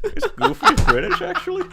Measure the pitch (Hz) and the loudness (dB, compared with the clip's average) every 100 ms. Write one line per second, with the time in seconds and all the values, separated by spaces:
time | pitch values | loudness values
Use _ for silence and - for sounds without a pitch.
0 | 427 - 480 - - - - 302 - 247 | -4 -2 -2 0 -2 4 2 4 4 2
1 | 214 - - 359 - 370 349 | 0 -2 -2 -4 -4 -6 -6